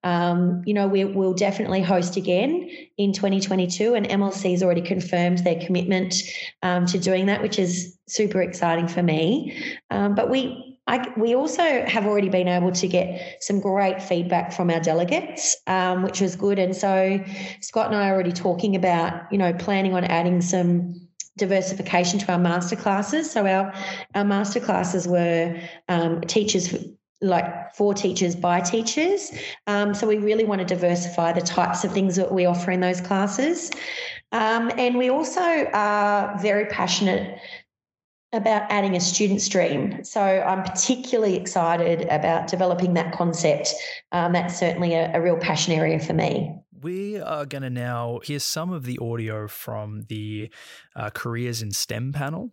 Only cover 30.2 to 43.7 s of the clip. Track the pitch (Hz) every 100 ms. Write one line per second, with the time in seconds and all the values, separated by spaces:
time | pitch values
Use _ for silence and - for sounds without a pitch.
30.2 | 208 214 220 202 180 180 175 175 - -
31.2 | 165 170 175 - 180 - 202 202 190 180
32.2 | 185 190 180 175 175 185 180 180 180 196
33.2 | 202 202 285 349 - - - - - -
34.2 | _ 226 220 226 233 240 247 247 254 277
35.2 | 320 - 349 320 - 208 208 208 208 202
36.2 | 202 185 202 202 208 - 180 - 196 190
37.2 | - - - - _ _ _ _ _ _
38.2 | _ 226 214 214 214 208 196 180 175 -
39.2 | 208 196 - 185 165 143 165 - - 226
40.2 | 196 190 - 190 185 - - 254 - 240
41.2 | 214 185 180 190 165 170 170 165 170 151
42.2 | 165 165 175 180 185 175 180 170 170 -
43.2 | 175 160 156 147 -